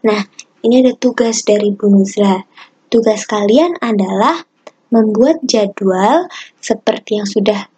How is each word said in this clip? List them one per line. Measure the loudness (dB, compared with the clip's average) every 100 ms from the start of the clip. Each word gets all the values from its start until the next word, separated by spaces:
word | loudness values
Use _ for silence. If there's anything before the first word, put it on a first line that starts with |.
| 0
Nah, | -2 -6 -14 -20 _
ini | 2 4 2
ada |
tugas | 0 -4 0 -2 -2
dari | 0 0 0
Bu | 0 2
Nuzla. | 2 2 0 0 0 -6 -20 -20 _ _
Tugas | 0 2 -2 -4
kalian | -2 2 2 2 -2
adalah | -4 -2 -2 0 0 -2 -10 _ -20 _ _
membuat | 0 2 2 2 0 -2
jadwal | -2 -2 -2 -2 2 2 2 -2 -12 -20 _
seperti | -6 -4 -2 -4 -4 -6
yang | -2
sudah | -2 0 -2 -8